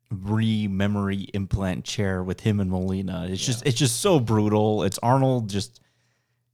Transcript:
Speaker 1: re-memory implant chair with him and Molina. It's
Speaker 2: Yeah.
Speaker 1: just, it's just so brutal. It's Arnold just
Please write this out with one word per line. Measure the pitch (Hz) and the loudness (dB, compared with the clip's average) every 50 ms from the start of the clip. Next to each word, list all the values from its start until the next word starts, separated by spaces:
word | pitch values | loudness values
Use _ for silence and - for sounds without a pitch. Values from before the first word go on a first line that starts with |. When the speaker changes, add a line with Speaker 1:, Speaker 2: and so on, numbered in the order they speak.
| _ _ | _ _
Speaker 1:
re-memory | 110 92 92 101 107 110 113 110 110 107 107 101 95 95 98 101 104 101 98 98 98 98 95 - | -10 -8 -4 -2 0 2 2 2 2 0 0 0 0 0 0 0 0 0 0 0 -2 -4 -6 -6
implant | - 98 98 87 - 95 98 92 87 - - | -6 -6 -4 -2 -2 -2 -2 -2 -2 -4 -6
chair | - - - 104 95 95 92 | -6 -4 -2 -2 -2 -2 -2
with | 92 92 90 - | -2 -4 -6 -2
him | - 113 104 104 | 0 0 0 2
and | 98 92 | 0 0
Molina. | 92 92 92 95 95 95 98 92 92 87 87 92 | 0 -2 -2 -2 -2 -2 -4 -4 -6 -6 -6 -6
It's | 95 92 | -6 -4
Speaker 2:
Yeah. | - | -4
Speaker 1:
just, | - 123 117 - | -4 -4 -2 -2
it's | 147 117 123 | -2 0 2
just | 151 120 - - | 0 0 0 0
so | - 202 180 143 | 2 2 4 4
brutal. | 120 107 110 107 107 104 107 107 107 110 107 104 | 4 2 2 2 4 4 4 4 4 2 2 2
It's | - 98 - - | 0 -2 -2 0
Arnold | 113 117 131 135 135 135 127 123 110 101 | 2 2 2 4 4 2 2 0 -2 -2
just | 98 101 - - - _ _ _ _ _ _ _ _ _ _ _ _ _ _ _ | -4 -4 -6 -6 -10 _ _ _ _ _ _ _ _ _ _ _ _ _ _ _